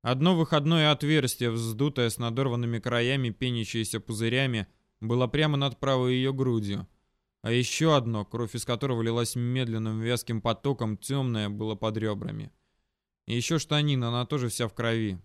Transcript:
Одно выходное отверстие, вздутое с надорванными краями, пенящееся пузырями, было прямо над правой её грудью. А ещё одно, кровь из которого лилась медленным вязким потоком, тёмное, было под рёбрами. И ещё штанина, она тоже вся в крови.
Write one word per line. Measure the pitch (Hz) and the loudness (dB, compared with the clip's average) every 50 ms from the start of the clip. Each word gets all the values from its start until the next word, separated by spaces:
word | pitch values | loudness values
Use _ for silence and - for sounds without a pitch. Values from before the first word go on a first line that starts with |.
Одно | - 123 131 131 147 175 185 | 0 0 0 4 4 4 6
выходное | 165 165 - - 151 139 156 165 165 156 151 | 4 4 4 2 2 4 4 4 4 6 4
отверстие, | 151 - - 147 156 156 131 123 - - 123 120 | 4 2 2 2 2 4 4 2 0 0 -2 0
вздутое | 113 117 117 113 113 107 139 151 143 131 120 117 | 0 0 -4 -4 -2 0 0 0 2 2 0 0
с | - - | 0 -2
надорванными | 120 117 113 123 135 135 120 120 120 117 117 113 | -4 -4 -2 0 0 0 0 -2 -2 -2 -2 -2
краями, | - 123 120 117 120 123 135 139 131 120 | -2 0 0 2 2 2 2 0 0 -2
пенящееся | 101 - 127 127 120 117 110 98 - 113 110 101 - 113 | -4 -2 -4 -2 -2 -2 -4 -2 -2 -4 -2 -2 -4 -6
пузырями, | - - 113 107 113 113 120 127 135 131 120 113 95 - _ _ _ _ _ _ | -6 -6 -4 -2 0 0 2 2 0 0 0 -2 -4 -6 _ _ _ _ _ _
было | 107 110 117 123 127 | -4 -2 0 2 2
прямо | 123 - 143 156 156 147 | 2 2 2 2 2 2
над | 143 139 139 131 _ | 2 0 -2 -4 _
правой | - 135 135 131 127 127 127 | 0 0 2 2 2 2 2
её | 127 127 135 135 | 2 0 0 0
грудью. | 131 135 127 120 113 107 98 101 95 87 - _ _ _ _ _ _ _ _ _ _ - | 0 0 2 2 0 0 -2 -4 -6 -6 -10 _ _ _ _ _ _ _ _ _ _ -4
А | 110 117 | 0 2
ещё | 120 123 - - - 151 160 156 | 2 2 0 0 2 4 6 6
одно, | 139 117 113 113 107 101 | 4 4 2 -2 -2 -4
кровь | - - 117 120 107 - | -4 -4 -6 -6 -4 -4
из | 120 - | -8 -2
которого | - 120 113 - 131 127 117 113 | -2 -2 -2 0 -2 -2 0 0
лилась | 113 113 120 120 113 - | 0 2 0 0 0 -2
медленным | 123 120 120 123 131 127 117 113 113 110 110 110 110 | -2 -2 0 0 0 -2 -2 -2 -2 -2 -2 -2 -2
вязким | 110 117 123 117 - - 120 110 | -2 0 -2 -2 -2 -2 -4 -2
потоком, | 101 117 113 - _ 139 139 - 120 110 107 | 0 -2 -2 0 _ -2 -2 0 -2 -2 -2
тёмное, | 98 - - 135 139 135 127 117 110 107 101 | -4 -4 -4 -2 -2 0 0 0 -2 -2 -4
было | 104 104 110 107 110 | -4 -4 -4 -4 -4
под | 98 - 110 110 113 | -2 -2 -2 -2 0
рёбрами. | 107 110 107 101 - 98 101 104 104 - _ _ _ _ _ _ _ _ _ _ _ _ _ _ _ | -2 -2 -2 -2 -4 -8 -8 -8 -10 -12 _ _ _ _ _ _ _ _ _ _ _ _ _ _ _
И | - 117 | -4 -2
ещё | 120 117 - 165 156 | -2 0 0 0 0
штанина, | - - 151 147 147 151 143 131 123 117 | 0 0 0 2 2 2 2 0 0 0
она | 117 123 123 | -2 -2 -2
тоже | - - 147 123 117 | -2 -2 -2 -2 -2
вся | 104 - 123 | -2 -2 -4
в | 110 - | -4 -2
крови. | - 117 117 117 113 110 104 95 90 - | -2 0 0 0 0 0 -2 -4 -6 -8